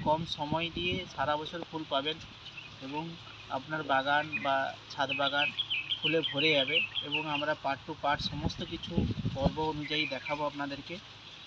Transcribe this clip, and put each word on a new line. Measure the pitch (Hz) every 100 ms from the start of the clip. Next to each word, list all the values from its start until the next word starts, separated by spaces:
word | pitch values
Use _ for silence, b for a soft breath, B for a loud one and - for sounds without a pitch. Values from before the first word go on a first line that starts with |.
কম | - 156
সময় | 165 - 147 160 170
দিয়ে | 165 175 185 180 -
সারা | 139 151
বছর | 156 175 -
ফুল | 160 156
পাবেন | 139 143 156 - - - - - -
এবং | 131 147 165 165 - - -
আপনার | 135 139 156
বাগান | 147 135 135 147 156 147
বা | 139 135 135 - -
ছাদ | - 135 135
বাগান | 139 143 147 - - - - -
ফুলে | 151 160
ভরে | 151 139 156
যাবে। | 147 131 147 - -
এবং | 147 143 151
আমরা | 147 147 151
part | 139 135 -
to | 156
part | - 147 -
সমস্ত | 143 156 -
কিছু | - 165 - 170 - - -
পর্ব | 131 - 139
অনুযায়ী | 156 151 147 151 151
দেখাবো | 131 - 147
আপনাদেরকে। | 147 143 143 139 - 175 - - - -